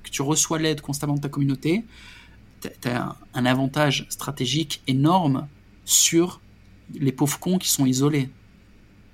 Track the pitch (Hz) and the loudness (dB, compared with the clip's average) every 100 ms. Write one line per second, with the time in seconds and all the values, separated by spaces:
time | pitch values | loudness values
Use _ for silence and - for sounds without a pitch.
0 | - - 139 156 - 160 160 147 - 143 | -10 -4 0 0 0 0 0 -2 -6 -4
1 | 147 143 143 143 139 131 151 208 - - | -2 -2 -2 -2 0 0 0 -2 -4 -18
2 | - - - - - - - - 123 123 | -20 -20 -20 -20 -20 -16 -16 -6 -4 -4
3 | 143 - - 131 127 131 135 151 147 143 | -6 -10 -10 0 2 2 0 2 2 0
4 | - - - 139 123 147 160 - - 131 | -6 -10 -8 -6 -2 -2 -4 -6 -2 2
5 | 151 185 151 135 - - - - - - | 4 4 2 0 -4 -16 -20 -16 0 2
6 | - 165 180 - - - - - - - | 4 4 2 -2 -20 -20 -20 -20 -16 -2
7 | 135 131 143 - 175 185 - - 131 131 | -2 2 0 0 0 0 0 2 2 4
8 | 147 147 131 - - - - - - - | 2 2 -2 -8 -20 -20 -20 -20 -20 -20
9 | - | -16